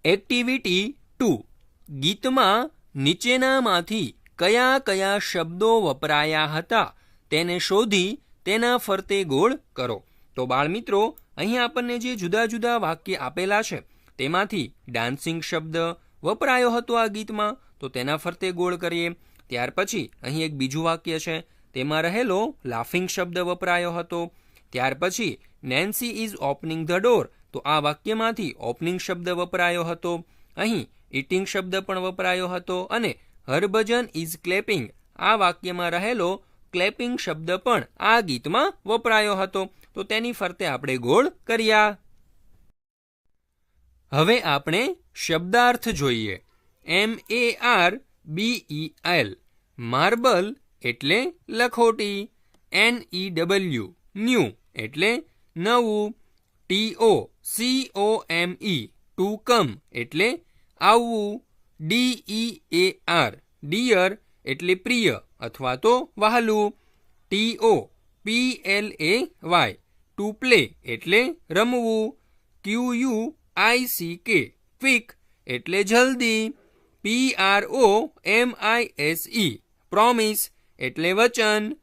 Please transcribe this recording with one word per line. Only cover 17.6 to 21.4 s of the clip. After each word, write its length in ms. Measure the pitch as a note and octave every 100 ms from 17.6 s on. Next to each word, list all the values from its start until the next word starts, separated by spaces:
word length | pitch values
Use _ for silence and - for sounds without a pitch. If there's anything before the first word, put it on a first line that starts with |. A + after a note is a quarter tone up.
| _ _
તો 80 | C3+
તેના 280 | B2+ C3 D#3
ફરતે 360 | F3 F3 F#3
ગોળ 240 | F3 F3+ F3
કરીએ. 320 | F3 E3+ E3+ E3+ _ - _
ત્યાર 220 | A#2+ B2+
પછી 420 | - G3+ G#3+ B2+ -
અહીં 220 | A#2+ D3+
એક 80 | D#3+
બીજું 320 | C#3+ C3 D3
વાક્ય 340 | E3 E3 E3+ D#3+
છે, 220 | E3+ D#3+